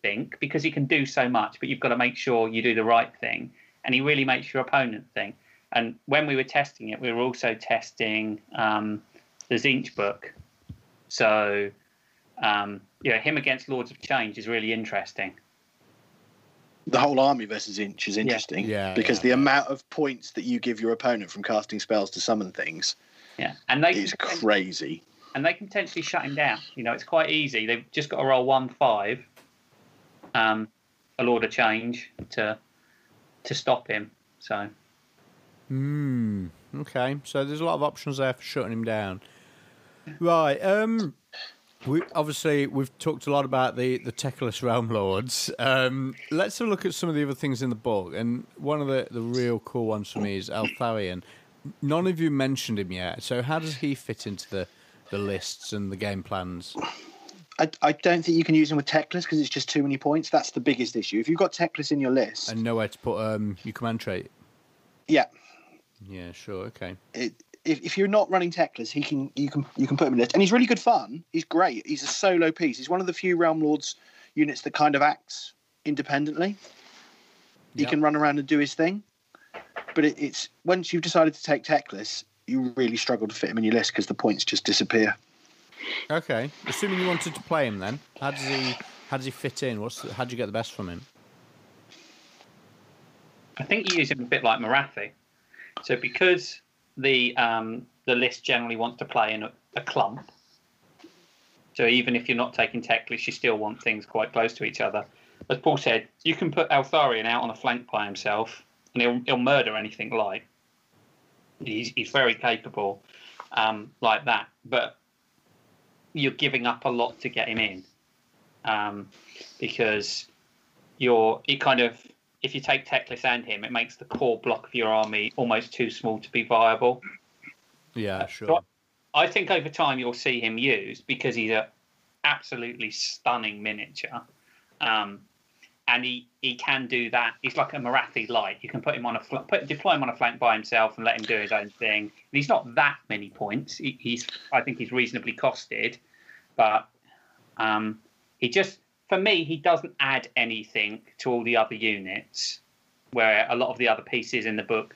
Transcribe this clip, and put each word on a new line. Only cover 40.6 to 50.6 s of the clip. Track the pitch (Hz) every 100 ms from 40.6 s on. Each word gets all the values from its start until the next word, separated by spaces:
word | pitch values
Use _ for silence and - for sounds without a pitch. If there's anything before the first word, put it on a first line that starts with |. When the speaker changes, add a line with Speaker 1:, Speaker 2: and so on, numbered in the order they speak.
Speaker 3:
Um. | 190 202 220 226 175 - _ - - - _ _ -
We | 151 -
obviously | 160 151 143 160 147 139
we've | 135 135 -
talked | 160 156 -
a |
lot | 143
about | 135 131 127 123
the, | 127 127
the | 123
Teclis | - 139 - 123 -
Realm | 123 117 113
Lords. | 110 98 95 123 - - -
Um, | 120 131 127 131 131 - -
let's | 156 208 -
have | 233
a |
look | 196 185
at |
some | - 175
of | 147
the |
other | 147
things | 135 151 123
in | 127
the | 110
book. | 120 104 90
And | 78 117 123 - -
one | 143 151
of | 139
the, | 135 -
the | 120
real | 117 123 120 113
cool | - 123 110
ones | 107 101
for | -
me | 104 98
is | 90
Eltharion. | 104